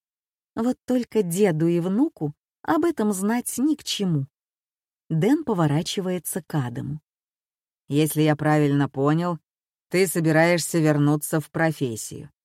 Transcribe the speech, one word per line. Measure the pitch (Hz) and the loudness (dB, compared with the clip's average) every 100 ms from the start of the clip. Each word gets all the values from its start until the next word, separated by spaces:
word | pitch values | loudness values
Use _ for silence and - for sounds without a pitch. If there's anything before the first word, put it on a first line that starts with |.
| _ _ _ _ _ - | _ _ _ _ _ -4
Вот | 233 254 - | -4 -4 -2
только | 254 226 220 | -2 0 -2
деду | 175 175 208 156 165 | -2 2 2 2 0
и | 170 | 0
внуку | 175 202 320 - 147 - _ _ | 0 0 0 -2 -8 -8 _ _
об | - 320 | -2 0
этом | 339 302 214 | 0 0 -2
знать | 190 202 240 - - | 0 -2 -2 -4 -2
ни | 294 | -2
к | 294 | -2
чему. | - - 190 151 139 _ _ _ _ _ _ _ _ | -4 -4 0 0 -2 _ _ _ _ _ _ _ _
Дэн | 160 190 311 | 0 2 2
поворачивается | 294 190 156 143 - - 185 180 - 185 | 0 0 2 0 -2 -6 -4 -6 -6 -10
к | - | -6
Адаму. | 156 123 117 120 151 _ _ _ _ _ _ _ _ _ | -6 -4 -8 -8 -10 _ _ _ _ _ _ _ _ _
«Если | 143 156 151 | 0 0 2
я | 156 147 | 2 2
правильно | 151 151 147 143 139 | 2 2 2 2 0
понял, | 135 143 156 175 165 _ _ _ _ _ | 0 0 0 -2 -6 _ _ _ _ _
ты | 180 190 | 0 0
собираешься | 175 160 156 170 175 - 170 | 0 2 4 4 2 0 0
вернуться | 156 147 147 151 - 160 | 2 2 2 0 -2 -4
в | - | -4
профессию. | - 165 151 131 110 - - 151 _ | -2 -2 -2 -6 -6 -12 -14 -18 _